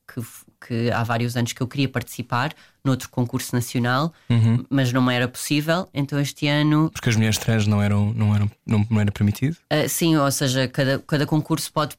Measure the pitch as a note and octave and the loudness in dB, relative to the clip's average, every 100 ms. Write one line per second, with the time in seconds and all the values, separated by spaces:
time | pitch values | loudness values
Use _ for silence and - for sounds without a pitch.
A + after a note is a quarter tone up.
0 | - - A2+ - - _ - A#2 A#2 G#2+ | -14 -12 -12 -16 -20 _ -8 -2 0 0
1 | A#2 A#2 A#2+ A#2+ A#2 - B2+ C#3+ C3+ B2 | 0 -2 -2 -2 -4 -4 -6 -2 -2 -4
2 | - - A#2+ B2 C#3+ - - _ C#3 B2+ | -8 -10 -4 -4 -4 -8 -20 _ -2 -2
3 | - - A#2+ B2+ - B2 - B2 A#2+ B2+ | -2 -4 -4 -4 -4 -4 -2 -2 0 0
4 | E3 - - A#2 A2+ A#2+ - C#3 B2+ C3 | -2 -6 0 2 4 2 0 0 2 2
5 | B2+ B2 B2 - - D3 D#3 E3+ F#3+ D3 | 2 2 -2 -4 -2 -2 0 -2 -2 -6
6 | C#3 C#3+ C#3 - D3 D3 D3+ D3+ D#3+ - | -4 -2 -4 -2 0 2 4 4 2 0
7 | B2+ A2 A2 G#2+ - A2+ G#2 G#2 G2+ G2+ | 0 2 2 0 0 2 2 2 2 2
8 | G#2 A2+ G#2+ G#2 G#2 - - A2 G#2+ A2 | 0 0 2 2 0 -4 -2 0 2 2
9 | G#2 - G#2 G2+ C3+ E3+ _ D3+ B2+ - | 0 2 0 0 -4 -4 _ -2 -2 0
10 | E3+ D#3 C#3 C3+ C#3 C3 B2+ - C3 C3+ | 2 4 2 0 0 0 -2 0 0 -2
11 | - D3 D3 D#3 - D#3+ - - D3 | -2 -2 0 0 0 -4 -2 -4 -4